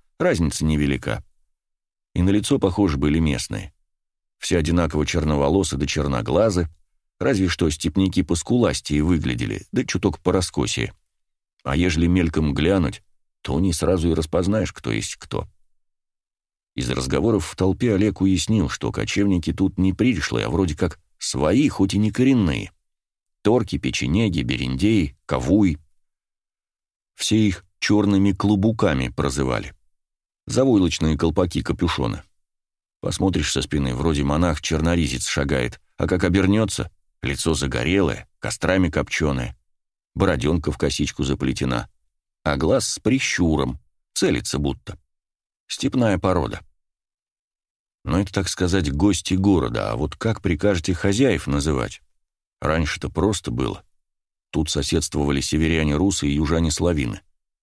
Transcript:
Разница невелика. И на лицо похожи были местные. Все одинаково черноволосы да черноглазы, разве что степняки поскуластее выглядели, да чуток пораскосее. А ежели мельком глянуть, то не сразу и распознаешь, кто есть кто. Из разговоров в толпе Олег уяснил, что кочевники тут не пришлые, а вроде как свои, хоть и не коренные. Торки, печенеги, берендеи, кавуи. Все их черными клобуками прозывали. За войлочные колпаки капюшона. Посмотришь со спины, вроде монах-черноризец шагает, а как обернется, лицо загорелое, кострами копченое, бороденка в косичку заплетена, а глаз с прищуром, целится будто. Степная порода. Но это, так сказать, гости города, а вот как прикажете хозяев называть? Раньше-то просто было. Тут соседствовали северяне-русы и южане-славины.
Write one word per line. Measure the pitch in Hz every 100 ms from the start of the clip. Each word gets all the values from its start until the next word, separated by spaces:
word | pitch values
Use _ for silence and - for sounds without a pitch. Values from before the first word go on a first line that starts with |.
| _ _
Разница | 180 107 - - 78
невелика. | 78 71 65 - 55 - _ _ _ _ _ _ _ _ -
И |
на | 90
лицо | 104 107 139
похожи | 95 87 98 71
были | 73 78
местные. | 80 64 - 52 50 _ _ _ _ _ _ _
Все | - 90
одинаково | 78 85 80 76 73
черноволосы | 85 76 73 69 92 92 67
да | 71
черноглазы, | 78 71 64 55 80 110 90 85 - _ _ _ _
разве | 113 110 92
что | - 82
степняки | 76 80 95 95 -
поскуластее | - 85 - 120 104 69 - 73
выглядели, | 78 85 65 60 55 52 -
да | - -
чуток | 90 98 -
пораскосее. | 90 92 90 - 60 - 57 - _ _ _ _ _ _ -
А | 76
ежели | 90 78 85
мельком | 90 82 78 78
глянуть, | 71 78 98 78 - _ _ _ _
то | - 71
не | 95
сразу | 80 76 92 85
и |
распознаешь, | 80 80 82 90 107 87
кто | - -
есть | 55 - -
кто. | - - - _ _ _ _ _ _ _ _ _ _ _ _
Из | - 62
разговоров | 64 65 69 104 107 82
в | -
толпе | 92 92 123 98
Олег | 107 90
уяснил, | 95 92 - 110 71
что | - 58
кочевники | - - - 101 90 82
тут | 76 95 -
не | 92
пришлые, | 90 120 113 - 58 53
а |
вроде | 80 90 76
как | 87 - _ _
свои, | - 64 73 110 143
хоть | - 98
и | 98
не | 107
коренные. | 107 127 127 90 60 52 _ _ _ _ _ _ _
Торки, | 104 120 95 73
печенеги, | 65 - 64 90 113 80
берендеи, | 60 64 65 65 101 110 73 - -
кавуи. | 67 64 98 95 73 - _ _ _ _ _ _ _ _ _ _ _ _ -
Все | - 107
их | 107 92 - _
черными | - 104 101 98 98
клобуками | 92 101 104 110 113 - 67 62
прозывали. | - 69 65 65 57 - - _ _ _ _ _ _ -
За | 120
войлочные | 135 110 87 - 80 76
колпаки | 82 80 90 76
капюшона. | - - 87 - 60 50 - _ _ _ _ _ _ _
Посмотришь | - - 95 85 73
со | -
спины, | - 76 67 62
вроде | 80 71
монах-черноризец | 69 76 87 76 - 78 80 85 71 64 -
шагает, | - 71 69 62 - _ -
а | 85
как | 90
обернется, | 90 92 92 104 104 - - - _ _
лицо | - 67 82
загорелое, | 69 69 62 69 98 82 - - _
кострами | - - 95 95 87
копченое, | 76 69 - 78 65 60 - _ _ _ _ _ -
бороденка | 92 80 73 82 76
в | 71
косичку | 73 - 71 -
заплетена, | 69 69 67 64 65 62 - _ _ _ _ _
а | - 69
глаз | 80 127 -
с | -
прищуром, | 107 131 - - 85 73 64 64 _ _ _
целится | - 190 71 - -
будто. | 71 - - - _ _ _ _ _ _ _
Степная | - 135 131 117 90
порода. | 95 87 62 - - _ _ _ _ _ _ _ _ _ _ _ _ _
Но | - 85
это, | 95
так | - 92
сказать, | - 90 95 73
гости | 71 101 92 - 95
города, | 98 92 60 55 50
а | 57
вот | 73 -
как | 113 107
прикажете | - 80 104 90 80
хозяев | 87 98 101 135 82 -
называть? | 71 73 67 55 - _ _ _ _ _ _
Раньше-то | 73 80 78 - -
просто | - 95 101 -
было. | 60 62 50 - _ _ _ _ _ _
Тут | 78 78
соседствовали | 73 69 82 - 78 71 69
северяне-русы | - 78 80 80 78 73 98 92 73
и |
южане-славины. | 73 76 82 82 78 87 78 62 50 _ _ _ _